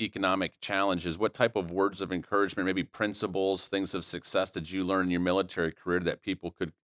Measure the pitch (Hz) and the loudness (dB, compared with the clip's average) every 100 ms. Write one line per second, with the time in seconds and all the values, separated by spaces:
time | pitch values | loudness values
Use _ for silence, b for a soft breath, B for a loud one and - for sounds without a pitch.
0 | 104 - 95 95 87 - - 98 98 87 | -4 0 2 2 0 -4 -4 0 2 2
1 | 85 82 107 - 117 107 85 90 98 95 | -2 0 0 2 2 2 -2 2 2 0
2 | 90 90 78 101 98 95 92 92 82 - | -4 -4 0 0 2 0 0 0 -2 -2
3 | 107 101 104 98 95 95 - 98 98 95 | -2 -2 -2 0 2 0 0 -2 -2 -2
4 | - 87 - 95 95 95 82 95 90 95 | -2 -4 -2 0 0 -2 -6 -2 0 2
5 | 90 87 90 92 92 - 82 - 90 90 | 2 2 4 2 2 0 -2 -2 0 0
6 | 85 69 - 92 87 - 85 - | 0 -2 -4 -4 -6 -6 -6 -8